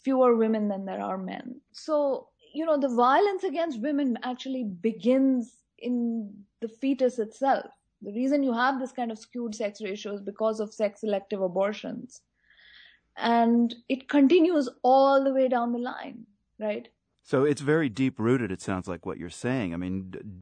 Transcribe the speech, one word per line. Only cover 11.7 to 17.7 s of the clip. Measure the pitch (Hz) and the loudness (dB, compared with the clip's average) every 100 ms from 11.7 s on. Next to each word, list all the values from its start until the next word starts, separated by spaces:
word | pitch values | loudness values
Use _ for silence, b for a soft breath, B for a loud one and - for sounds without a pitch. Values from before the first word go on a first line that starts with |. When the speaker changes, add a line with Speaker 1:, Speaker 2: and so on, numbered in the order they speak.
| 208 - - - - _ b b b b b b b _ | -2 -8 -10 -12 -20 _ b b b b b b b _
Speaker 1:
And | - 233 233 233 233 233 - - | -4 0 4 4 4 2 -2 -6
it | 269 - | -6 0
continues | 294 269 359 320 330 247 - | 4 6 6 6 4 0 0
all | 247 262 269 277 | 4 6 6 6
the | 269 | 4
way | 269 262 | 2 2
down | 247 240 | 2 0
the | 240 | -4
line, | 240 - - - - _ _ - | -6 -8 -12 -16 -20 _ _ -8
right? | 214 214 240 _ _ _ | -6 -6 -10 _ _ _
Speaker 2:
So | - 139 | -2 2
it's | 147 143 | 2 0
very | 143 | 2